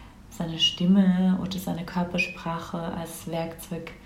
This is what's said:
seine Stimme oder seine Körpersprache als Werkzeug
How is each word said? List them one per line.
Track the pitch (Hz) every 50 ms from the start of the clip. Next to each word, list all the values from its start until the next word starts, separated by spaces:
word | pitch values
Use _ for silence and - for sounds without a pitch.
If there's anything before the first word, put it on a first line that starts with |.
| - - - - - -
seine | - - 170 165 160 160
Stimme | - - - - 180 180 196 202 190 185 180 180 185 185 185 185
oder | - 185 - 185
seine | - 180 170 165 175
Körpersprache | - - 180 175 175 175 175 175 - 185 - - 170 165 165 165 - - 170
als | 165 170 185 180 165 165 - - - 165
Werkzeug | 165 165 165 165 - - - - 175 165 - - - - -